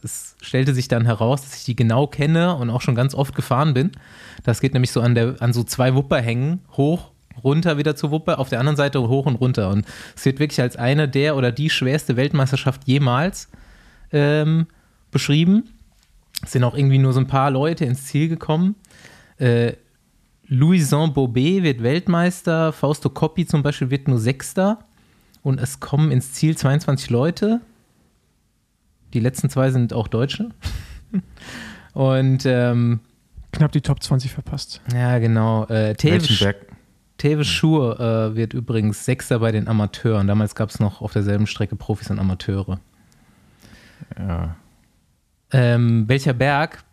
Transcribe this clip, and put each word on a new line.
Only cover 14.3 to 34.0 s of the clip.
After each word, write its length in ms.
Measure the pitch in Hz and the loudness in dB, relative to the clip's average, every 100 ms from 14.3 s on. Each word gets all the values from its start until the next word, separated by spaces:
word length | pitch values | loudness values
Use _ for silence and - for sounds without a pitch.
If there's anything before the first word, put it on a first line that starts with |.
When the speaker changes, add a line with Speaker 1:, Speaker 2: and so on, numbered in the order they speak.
| 151 151 160 160 _ _ _ _ | 2 2 2 0 _ _ _ _
Speaker 1:
beschrieben. 520 | 143 - 147 170 208 - - _ _ _ _ _ - | -4 2 2 4 4 0 -14 _ _ _ _ _ -14
Es 80 | - | -4
sind 100 | 131 | 0
auch 120 | 123 143 | 0 2
irgendwie 220 | 139 135 | 2 4
nur 160 | 131 | 4
so 60 | 127 | 2
ein 80 | 131 | 2
paar 240 | 139 139 | 2 2
Leute 340 | 131 151 170 135 | 0 0 -2 -2
ins 200 | 131 - | -4 -2
Ziel 220 | 143 160 | -2 0
gekommen. 480 | 160 - 156 185 208 _ - - - _ _ | -2 -2 0 0 -2 _ -20 -20 -20 _ _
Äh, 360 | 127 120 117 - _ _ _ _ _ _ - | 2 2 2 -4 _ _ _ _ _ _ -2
Louison 640 | 127 156 185 139 147 160 | 2 4 4 2 2 2
Bobet 480 | 139 131 117 143 196 | 0 0 2 2 2
wird 220 | 170 120 | 0 0
Weltmeister, 880 | 117 160 180 170 175 180 - 165 160 | 0 0 0 2 0 -2 -2 0 0
Fausto 360 | - 143 151 139 | 0 -2 0 -4
Coppi 340 | - 160 - 160 | -2 -2 -2 0
zum 160 | 156 | 0
Beispiel 300 | 143 143 131 | 0 -2 -2
wird 160 | 139 139 | -2 0
nur 100 | 120 | 0
Sechster 600 | 110 135 - - 190 226 - _ _ _ _ _ | 0 -4 -6 0 0 0 -8 _ _ _ _ _
und 160 | 139 135 | -4 -2
es 180 | 120 - | -4 -8
kommen 300 | - 143 156 | -2 0 2
ins 220 | 131 - | 2 -2
Ziel 240 | - 156 160 | 0 0 2
zweiundzwanzig 540 | 135 147 - 135 - | 2 0 0 -2 0
Leute. 500 | 117 151 175 208 233 - _ _ _ _ _ _ _ _ _ _ _ _ _ _ | 0 0 0 0 0 -4 _ _ _ _ _ _ _ _ _ _ _ _ _ _
Die 60 | 123 | -2
letzten 300 | 117 - 139 | -2 -2 -2
zwei 180 | 131 131 | 0 2
sind 240 | 127 120 | 2 0
auch 140 | 120 104 | -2 -2
Deutsche. 420 | 113 135 - 226 - - - - - - | -2 -2 -4 -8 -8 -10 -10 -12 -18 -6
<laughs> 840 | 208 - - - - - - - | -6 -6 -16 -18 -16 -16 -18 -12
Und, 520 | - 135 131 131 131 135 | -2 2 2 2 2 2
ähm, 540 | 123 123 120 120 113 - _ _ - - | 2 2 2 2 0 -6 _ _ -20 -14
Speaker 2:
Knapp 200 | - 151 | -2 0
die 100 | 151 | 0
Top 200 | - 139 | -2 -4